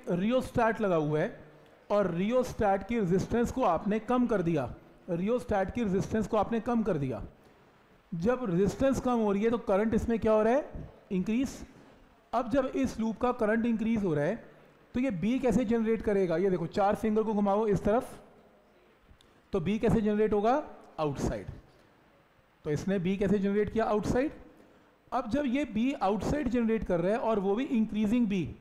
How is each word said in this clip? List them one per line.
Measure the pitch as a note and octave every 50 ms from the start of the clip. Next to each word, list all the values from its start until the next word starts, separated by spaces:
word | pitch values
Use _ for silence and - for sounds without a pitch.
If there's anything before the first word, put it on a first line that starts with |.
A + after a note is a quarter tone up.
| - -
rheostat | F#3 E3+ G3 A3 B3 C4 B3 - - B3 A3+ A3 G#3+ G#3+
लगा | G#3+ G3 F3
हुआ | D#3+ D3+ D3+ D3+ D3+
है | E3+ A#3 - - - - - - - - - - _ -
और | G#3 G#3 G3+ F3+
rheostat | E3+ E3+ F#3+ G#3+ B3 B3+ A#3 - - - A3+ G3 G3 G3 G3
की | - A#3 A#3
resistance | G3+ E3 F#3 F#3 - - - A#3 A#3+ -
को | - C4 B3+
आपने | F#3+ E3 D#3 - G3+ G#3 A3+
कम | A3+ - B3 B3+ B3
कर | A#3 A3+ F#3+
दिया, | F3 E3+ E3+ C#3+ B2+ A#2 - - - - - - - -
rheostat | E3+ E3+ F#3 G#3+ B3 A#3+ A#3+ - G#3+ F#3+ F#3+ F#3
की | - A#3+ A#3+
resistance | G3+ F3+ G3 - - - G#3+ -
को | - A#3
आपने | G#3+ G3 - A#3 A3+
कम | A3 B3 A#3+ A3+ G#3
कर | G#3+ F3+
दिया। | C#3+ C#3 B2+ A2+ F#2+ F2 - - - - - - _ - _ _ _ _ _ _ _ _ -
जब | F#3+ E3 E3+ A#3 B3+ B3 B3+ G3+
resistance | E3 F3 G3+ F#3 - - C4 C4+ C4 -
कम | - B3 B3 A#3
हो | A3 G#3
रही | G3 G3+ G#3+
है | A3+
तो | A#3 A#3
current | - - G3 F#3+ A3 A3+ A#3
इसमें | G#3+ - - A#3 A3
क्या | - A3 A3
हो | G#3+ G#3+
रहा | A3 B3
है? | D4 D4+ - - - - - - - - -
Increase। | G#3 F#3 F3+ A3 G#3+ B3 C4+ - - - - - - - - - - - - - _ _ _ - -
अब | A3+ B3+ G3
जब | A#3 C#4 C4 C4+ -
इस | C4+ C4+ - - -
loop | A3 A3+ G#3+
का | - B3 B3 B3
current | B3 A3+ G#3 A3 A#3 A3
increase | A#3+ A3+ G3 G#3+ A3 A#3 A3 G3+
हो | F3+ D3+
रहा | D3 C#3+
है | E3 A3 A#3 - - - - - - - _ - _ -
तो | A#3+
ये | B3+ C4+
बी | G3+ D#3+ F3 G#3+ B3+ B3+
कैसे | C4+ B3 F#3+ B3 B3+
generate | G3 A#3 A#3 A3 A3 A3+ A3
करेगा? | A3+ A3 G3+ G3 F#3+ E3+ E3
ये | E3 F#3+ G3
देखो, | F#3 E3 E3+
चार | D#3 - G#3 G3 G3+ G#3+
finger | G#3 - A3 G#3+ A3 G#3+
को | A3 G#3+
घुमाओ | G#3 G#3 G3 G3 G#3 A3+
इस | G#3+ G3 - -
तरफ, | G#3 G#3 B3 C4+ - - - - - - - - - _ _ _ _ _ _ _ _ _ _ _ - - _ - _ _ - _ - -
तो | G3
बी | D#3 F#3 G#3 A3+
कैसे | A#3+ G#3+ - A3+
generate | G3+ G#3+ G#3 G#3 G#3+ G#3+ G#3+
होगा? | G#3 G3+ A3+ C4 - - - - - - - - -
Outside। | D#3 D3 C3+ - - - B2+ G#2 F#2 - - - - - _ _ _ _ _ _ _ _ _ _ _ _ _ _ _ _ _ _ -
तो | D#3+
इसने | D3+ D3 - F#3+ G3 G3+
B | E3 F#3 G3
कैसे | F#3+ G#3 F3+ G3+ G#3
generate | F#3+ G3+ G3+ G#3 G#3 G#3 -
किया? | A3 A3
Outside। | - G#3+ G#3+ - - - B3 C#4 D#4+ - - - - - - - - - - _ _ _ _ _ -
अब | - B3 A#3+ A3
जब | G#3 C#4+ D4
ये | B3+ A3+ C#4 D4+
B | B3+ G3+ G#3+ A#3 C4+ C4+
outside | - G3 F#3+ G#3+ G3 - - C#4 D4 D4 A#3+
generate | A3 B3 A#3 A3 A3+ A3 -
कर | - F3+ E3
रहा | E3 F#3
है | G#3+ C4
और | C4+ A3+ A3+ G#3
वो | F#3 G3 G3
भी | A3+ C4+
increasing | - C#4 A3 A3 G#3+ G#3 G#3+ A3 G3+ A3+ B3 A#3+
B, | F#3+ G3+ F#3+ D3 A#2+ - -